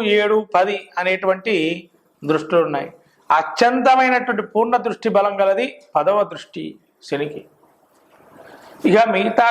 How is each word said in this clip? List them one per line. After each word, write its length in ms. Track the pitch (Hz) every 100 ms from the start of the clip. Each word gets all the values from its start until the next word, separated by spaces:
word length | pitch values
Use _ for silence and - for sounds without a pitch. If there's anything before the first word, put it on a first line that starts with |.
| 214 208
ఏడు, 200 | 208 214 202 180
పది 200 | 196 196 - 180
అనేటువంటి 560 | 180 185 190 190 226 185 156 175 - _ _ -
దృష్టులు 380 | 147 156 156 170 151
ఉన్నాయి. 220 | 139 - - _ _ -
అత్యంతమైనటువంటి 1120 | 156 - - 240 262 262 262 254 247 247 214 -
పూర్ణ 240 | 214 233 240 226
దృష్టి 240 | - 226 196
బలం 180 | 202 196
గలది 280 | 196 196 269 - _ 151
పదవ 240 | 156 208 196
దృష్టి 320 | 151 - 170 156 - _ _ -
శనికి. 340 | 139 214 - - _ _ _ _ _ _ _ - - - - - - -
ఇక 80 | 214 226 -
మిగతా 320 | 214 240 233